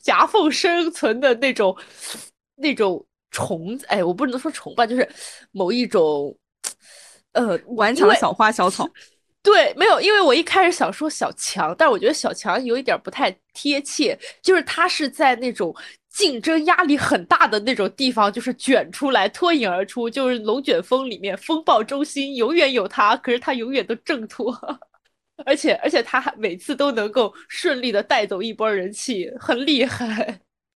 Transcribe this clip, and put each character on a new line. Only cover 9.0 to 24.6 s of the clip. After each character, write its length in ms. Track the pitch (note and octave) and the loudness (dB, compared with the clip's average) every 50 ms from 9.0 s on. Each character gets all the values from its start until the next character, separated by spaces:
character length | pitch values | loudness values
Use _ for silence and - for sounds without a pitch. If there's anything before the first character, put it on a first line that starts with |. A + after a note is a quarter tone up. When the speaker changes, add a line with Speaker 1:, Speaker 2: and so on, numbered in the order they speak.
| - _ _ _ _ _ _ _ _ | -20 _ _ _ _ _ _ _ _
Speaker 1:
对， 300 | G4+ G#4 F4+ C#4+ - - | 6 6 6 6 4 2
没 80 | C4 F4+ | 2 4
有， 160 | A4 F4 - | 4 4 4
因 100 | D#4 F#4+ | 4 2
为 80 | G#4+ G#4 | 4 4
我 140 | F#4 D4 B3 | 6 6 4
一 80 | D#4 | 4
开 240 | E4 - - F#4+ F#4 | 2 2 2 4 4
始 60 | E4+ | 4
想 200 | F4 - C4 - | 4 2 -2 -2
说 160 | G3 - D4+ | -2 -4 -6
小 240 | D#4 - - - A3 - | -6 -4 -4 -4 -6 -4
强， 400 | - - - - F#3+ E3 D#3 F3+ | -6 -8 -6 -4 -2 -2 -2 2
但 120 | - D#4+ D4 | 4 4 4
我 100 | A3+ F#3 | 4 4
觉 80 | - | 2
得 60 | A#3+ D#4 | 0 0
小 200 | - - F#3+ - | 0 -4 -4 -6
强 280 | - - - F3 B3 C4 | -4 -4 -2 -2 -2 0
有 100 | A#3+ A#3 | -2 -2
一 60 | C4 | -2
点 160 | C#4 - F3 | 0 -2 -2
儿 20 | - | -2
不 120 | - F#3 | -4 -10
太 180 | - - C#4+ G3+ - - _ _ _ | -4 -2 -2 -2 -2 -6 _ _ _
贴 260 | - - C#4+ C#4+ C#4 | -6 -2 -2 -2 -2
切， 380 | C#4+ - - - C#4+ G3 - - - - - _ | -4 -6 -4 -2 0 0 -2 -4 -10 -18 -20 _
就 140 | - F4 F#4+ | 2 4 4
是 80 | F4 - | 4 2
他 240 | - - D#4+ E4+ | -2 0 0 0
是 200 | F4+ F4 - D#4 | 0 0 -2 -4
在 280 | C4 - - D#4+ C4+ B3 | -4 0 2 2 2 2
那 180 | A3+ B3+ B3 A3+ | 2 -2 -6 -4
种 180 | - G3 E3 D3+ - - - - _ _ _ | -4 -6 -6 -6 -10 -18 -20 -20 _ _ _
竞 320 | - - G#4 E4 C4 A3+ | -2 0 0 0 0 -2
争 240 | - D#4 D#4+ D#4+ D4+ | -2 0 0 2 4
压 180 | F4 F4 F#4 F#4 | 4 4 4 4
力 120 | C#4 C#4+ | 2 2
很 260 | C#4 - - D4 G3 E3+ | 0 2 0 0 0 2
大 200 | - F4 - E4+ | 0 4 4 4
的 120 | - - G#3 | 2 2 0
那 160 | G#3 B3 B3 | 0 -2 0
种 120 | - G3 F#3 | 0 -2 -2
地 200 | - - C4+ B3+ | -2 -2 -2 -2
方， 220 | B3 A3 G#3 G3+ G3+ | 2 2 0 0 0
就 80 | A#3+ | -2
是 100 | A3+ C4 B3 | -6 -6 -8
卷 360 | - - B3+ C4+ G#3 C#3+ E3 | -4 0 2 2 2 2 -2
出 200 | - - C4+ C#4 | -6 -4 -2 0
来， 180 | B3+ G#3+ F#3+ G#3 | 2 2 2 0
脱 240 | - - F4+ F4 E4+ | 0 0 2 2 2
颖 160 | C#4+ A3+ F#3+ | 2 2 0
而 140 | F3 F3+ G3+ | 0 -2 -4
出， 240 | G3+ - B3 A#3 A#3 | -4 -4 -6 -6 -4
就 220 | A3+ C4+ C4+ B3+ | -2 -2 0 0
是 80 | B3 A#3+ | 0 0
龙 240 | G#3+ G#3+ G#3+ C#4 - | 0 -2 -2 -2 0
卷 180 | D4+ G#3+ E3 | 0 0 0
风 260 | - - B3+ C4 C4+ | 0 0 -2 -2 -2
里 120 | B3+ G#3+ F3 | -4 -8 -8
面 180 | F#3 G3+ - | -8 -8 -8
风 260 | - - - D#4+ D#4+ D#4+ | -8 -4 -4 -4 -2 2
暴 200 | F4+ D4+ - A#3 | 2 2 2 2
中 200 | - C#4 C#4 D4 | -2 -4 -6 -6
心 320 | - - C#4 C#4 C#4 C#4 | -6 -4 -6 -6 -6 -2
永 200 | B3 A3 A#3+ D#4+ | -2 0 0 2
远 180 | E4+ D4+ C4+ C4 | 2 2 2 2
有 140 | A#3+ F#3 | -2 -2
他， 280 | G3 - - G#3 F3+ A#3+ | -2 0 2 2 2 2
可 140 | - - B3+ | 0 0 -2
是 60 | A#3+ | -2
他 160 | B3 - - C#4 | -2 -2 -4 -4
永 180 | A#3+ A3+ B3 | -4 -4 -4
远 140 | C4+ B3+ F#3+ | -4 -4 -4
都 80 | - A#3+ | -4 -8
挣 300 | A3+ _ - E4 A#3+ A3 | -8 _ -4 -4 -4 -6
脱。 240 | G#3 - - A#3+ B3 A#3+ | -12 -10 -6 -6 -6 -6
<laughs> 920 | - | -6